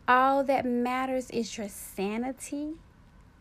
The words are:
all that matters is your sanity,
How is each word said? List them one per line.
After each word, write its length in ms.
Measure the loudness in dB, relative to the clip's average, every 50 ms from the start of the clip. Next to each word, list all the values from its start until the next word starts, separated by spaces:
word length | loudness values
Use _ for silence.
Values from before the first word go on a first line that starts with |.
| 2
all 360 | 4 6 6 6 6 4 4 4
that 220 | 2 2 2 2
matters 640 | 0 0 0 0 0 -2 -2 -2 -2 -4 -4 -6 -4
is 260 | -4 -4 -4 -4 -6
your 120 | -8 -10 -10
sanity, 1040 | -10 -12 -16 -12 -6 -4 -4 -2 -2 -4 -4 -6 -8 -10 -10 -10 -8 -8 -8 -8 -10 -12 -16 -20 -20 -20 -20 -20 -20 -20 -20 -20 _ -20